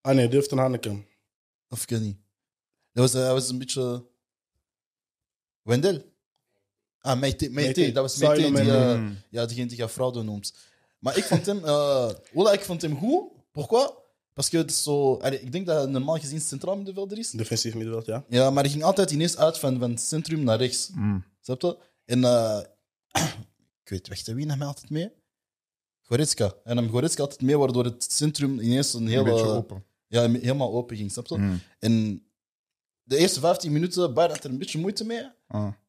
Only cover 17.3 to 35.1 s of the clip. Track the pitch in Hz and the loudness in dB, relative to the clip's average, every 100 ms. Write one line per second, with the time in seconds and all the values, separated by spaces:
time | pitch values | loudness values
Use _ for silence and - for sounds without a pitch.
17.3 | 110 110 113 117 110 110 113 113 113 - | -6 -4 -2 -4 -6 -6 -6 -6 -8 0
18.3 | 123 135 139 143 147 160 196 185 147 170 | 4 4 4 2 2 2 2 2 2 -2
19.3 | - 156 165 139 127 123 117 - 156 156 | 2 2 2 -2 -2 -2 -2 -4 -4 -2
20.3 | 160 131 110 123 - - 185 104 98 - | -2 2 2 2 -2 -6 -2 -2 -2 -6
21.3 | _ - 127 175 175 _ _ - 123 127 | _ -8 -2 -2 -4 _ _ -2 2 4
22.3 | 123 113 104 90 _ _ _ _ - 160 | 4 2 -2 -6 _ _ _ _ -4 -4
23.3 | 110 - _ _ _ - 95 - 95 - | -6 -18 _ _ _ -10 -10 -10 -14 -8
24.3 | 117 151 139 143 139 - 151 196 _ _ | -6 -4 -4 -6 -10 -8 -6 -6 _ _
25.3 | _ _ _ _ _ _ _ _ 120 151 | _ _ _ _ _ _ _ _ 0 0
26.3 | - 101 - - 120 117 120 160 - 143 | 0 -2 -4 -4 -2 0 0 0 -2 -4
27.3 | - 131 147 135 123 120 - - - 151 | 0 2 4 4 2 0 -2 -4 0 0
28.3 | 147 139 135 113 127 131 120 113 120 107 | 0 -2 0 2 2 2 -2 0 2 4
29.3 | 113 110 107 110 95 - _ _ 113 120 | 4 2 0 -4 -14 -16 _ _ 2 4
30.3 | 120 123 139 123 117 120 110 101 120 - | 2 0 0 0 -2 -4 -8 -8 -8 -6
31.3 | 101 101 90 - _ 110 113 110 95 _ | -2 0 0 -6 _ 2 2 0 -4 _
32.3 | _ _ _ _ _ _ _ _ 139 165 | _ _ _ _ _ _ _ _ 2 2
33.3 | 135 160 180 165 151 175 180 175 123 170 | 2 0 0 0 0 0 0 0 2 2
34.3 | 151 139 131 127 151 180 - 220 | 0 -6 -8 -6 -4 -4 -4 -6